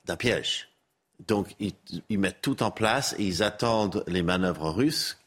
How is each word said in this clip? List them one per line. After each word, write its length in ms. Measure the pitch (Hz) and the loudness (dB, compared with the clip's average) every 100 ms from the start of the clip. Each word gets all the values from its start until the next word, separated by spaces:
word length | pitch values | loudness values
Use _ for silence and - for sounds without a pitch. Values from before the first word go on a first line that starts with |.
| - | -8
d'un 100 | 85 | -2
piège. 520 | 123 87 - - - _ _ _ _ - - | 0 0 -2 -6 -8 _ _ _ _ -12 -2
Donc 260 | 104 92 - | 0 0 -6
ils, 140 | 101 - - 87 - | -8 -8 -12 -12 -4
ils 100 | 101 | 0
mettent 220 | 95 - | 0 0
tout 220 | 139 - | -4 0
en 80 | 110 | 0
place 440 | - 107 131 - - | 2 2 2 0 -2
et 60 | |
ils 180 | 98 87 | -2 2
attendent 600 | 104 - 117 113 101 98 - | 0 2 2 2 2 -2 -2
les 160 | 90 | 0
manœuvres 480 | 85 92 92 76 78 | 2 2 2 0 -2
russes. 480 | 90 147 - - - | 2 0 0 -4 -8